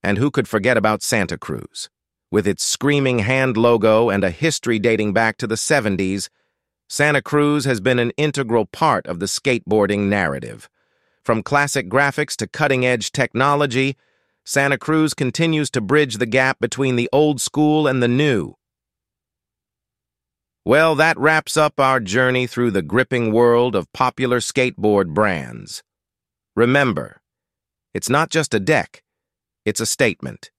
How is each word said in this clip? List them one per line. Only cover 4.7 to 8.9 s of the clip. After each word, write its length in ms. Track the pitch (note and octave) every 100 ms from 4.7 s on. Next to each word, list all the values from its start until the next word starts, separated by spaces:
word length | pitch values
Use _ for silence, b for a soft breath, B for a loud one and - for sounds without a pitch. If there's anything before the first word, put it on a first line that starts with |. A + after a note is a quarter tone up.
| A2+
dating 320 | A2+ A2 G#2
back 240 | G2+ A2+ G#2+
to 80 | A2+
the 100 | A2
seventies, 720 | - D3+ G#2+ F#2+ F#2+ G2 - _ _ _ _ _ _
Santa 340 | - D3 C#3+
Cruz 440 | - D3 D3 D3 C3+
has 160 | A#2+
been 180 | G2+ B2
an 140 | A#2+ -
integral 500 | D3+ C#3+ B2 A#2 G2+
part 420 | - D#3+